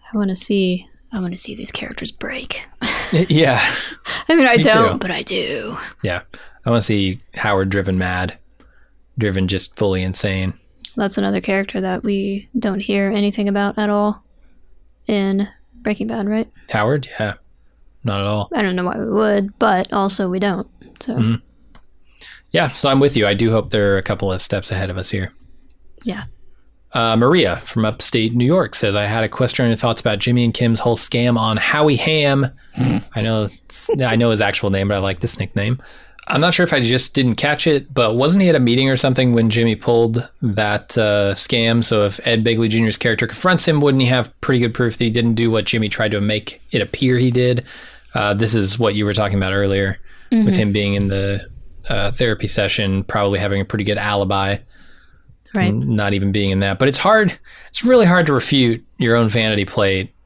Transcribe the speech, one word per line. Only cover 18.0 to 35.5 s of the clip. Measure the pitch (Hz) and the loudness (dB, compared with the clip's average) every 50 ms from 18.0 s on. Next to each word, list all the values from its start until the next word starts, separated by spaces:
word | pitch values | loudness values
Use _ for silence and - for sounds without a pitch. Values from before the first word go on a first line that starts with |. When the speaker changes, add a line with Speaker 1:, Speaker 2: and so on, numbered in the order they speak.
| - | -4
Speaker 2:
Not | 117 101 101 | -4 -2 -2
at | 196 | -2
all. | 202 104 107 101 - 349 | -2 -2 -2 -4 -4 -4
Speaker 1:
I | 285 214 | -2 -2
don't | 190 185 | -2 -2
know | 180 180 | -2 -4
why | 180 - 226 | -4 -4 -4
we | 208 226 | -6 -2
would, | 202 208 220 214 208 202 196 196 202 _ | 0 0 2 2 2 0 0 -2 -2 _
but | - 220 196 180 190 - - | 0 2 2 0 0 -2 -2
also | 208 196 196 - - 202 185 | -2 0 0 -2 -2 -2 -2
we | 180 190 | -2 -2
don't. | 190 202 185 196 185 - _ - - - - - | -2 -2 -2 -4 -6 -10 _ -20 -20 -20 -20 -16
So. | - - - | -10 -6 -2
Speaker 2:
Mm-hmm. | 127 113 110 113 - - _ _ _ - - - - - - - - - - - _ - - - - _ _ - | 0 0 0 0 -2 -4 _ _ _ -20 -20 -20 -20 -20 -20 -20 -20 -20 -20 -20 _ -20 -20 -20 -20 _ _ 0
Yeah, | - 175 143 | 0 0 0
so | - - - 143 | -2 -2 0 2
I'm | 135 135 | 4 4
with | 143 143 - | 4 4 4
you. | - 104 | 2 2
I | 101 101 | 2 2
do | 101 113 113 | 2 2 2
hope | 110 110 104 - | 2 2 0 0
they're | - 110 104 101 98 95 | 0 0 2 2 2 0
a | 95 | 0
couple | - 107 95 - 98 92 | -2 -4 -2 -2 -4 -4
of | 92 | -4
steps | - - - 101 92 - | -4 -4 -4 -4 -4 -6
ahead | - 92 95 95 | -6 -6 -4 -6
of | 92 | -6
us | 95 92 - | -8 -8 -6
here. | - 98 92 87 - - - - - - - - - - - - - - - | -6 -6 -6 -8 -10 -18 -20 -20 -20 -20 -20 -20 -20 -20 -20 -20 -20 -12 -10
Speaker 1:
Yeah. | 233 185 208 135 - - - - - - - - - _ _ _ - - | -8 -8 -8 -10 -14 -18 -20 -20 -20 -20 -20 -20 -20 _ _ _ -6 -2
Speaker 2:
Uh, | 127 117 113 113 | 0 0 2 2
Maria | 113 120 127 165 180 139 92 87 - - | 4 4 4 4 4 4 2 0 -4 -8
from | - - 113 110 | -6 -4 -2 -2
upstate | 107 110 - - - - 120 110 113 117 | -2 -2 -2 -6 -2 0 0 0 2 0
New | 120 120 | 2 2
York | 127 160 190 160 104 - | 4 2 2 2 0 -2
says, | - - 107 101 | -2 -2 0 0
"I | 104 104 | 0 0
had | 101 107 113 110 | 0 0 0 -2
a | 110 | -2
question | - - 127 117 - - 131 | -2 -2 -2 0 0 0 2
and | 117 113 107 | 0 0 2
thoughts | - 123 113 - - | 0 -2 -2 0 -2
about | 120 107 101 | -2 -2 0
Jimmy | - - 120 123 120 | 0 0 2 2 2
and | 117 107 | 2 0
Kim's | - 123 117 113 110 | 2 2 2 2 2
whole | - 123 117 | 2 0 0
scam | 110 - - - 120 120 123 120 117 | 0 0 -2 0 0 2 2 2 2
on | 113 113 110 | 2 0 0
Howie | 107 - - - 151 151 156 143 | 0 0 0 2 2 4 2 2
Ham." | 123 - 160 156 156 147 143 139 139 135 131 - - - - - | 2 0 0 0 2 2 2 2 2 0 -2 -4 -10 -20 -18 -6
Speaker 1:
Hmm. | - 123 123 - - - - - | -2 -2 0 0 -2 -4 -6 -6
Speaker 2:
I | 113 110 | -4 -2
know | 113 110 110 107 98 - - _ | 0 0 0 -2 -2 -6 -12 _
it's, | - - - - - - 151 131 | -10 -6 -6 -2 -2 -2 0 0
I | 120 113 | 0 2
know | 113 120 117 | 2 4 2
his | 113 104 107 | 2 2 2
actual | 101 101 - - 101 | 0 0 0 -2 -2
name, | 95 95 98 101 | 0 0 0 0
but | 104 | 0
I | 98 | 0
like | 95 98 95 87 | 0 -2 -4 -4
this | - - - - | -4 -6 -4 -6
nickname. | 95 90 | -8 -6